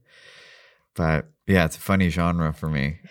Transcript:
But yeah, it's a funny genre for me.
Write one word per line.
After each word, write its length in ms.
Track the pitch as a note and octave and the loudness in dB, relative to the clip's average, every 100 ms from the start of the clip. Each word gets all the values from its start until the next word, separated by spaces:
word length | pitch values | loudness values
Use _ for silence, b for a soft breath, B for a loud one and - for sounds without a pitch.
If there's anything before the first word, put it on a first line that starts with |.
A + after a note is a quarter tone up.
| b b b b b b b b b - | b b b b b b b b b -4
But 320 | D#2+ D#2 - _ - | 0 0 -4 _ 2
yeah, 200 | F#2+ D#2+ | 4 2
it's 120 | - | -2
a 40 | |
funny 280 | - F#2+ F2+ | -2 2 2
genre 440 | E2 E2+ E2+ D#2 | 0 0 0 -2
for 160 | D#2 D#2+ | -4 -4
me. 300 | D2+ C#2 E2+ B | -4 -4 -6 B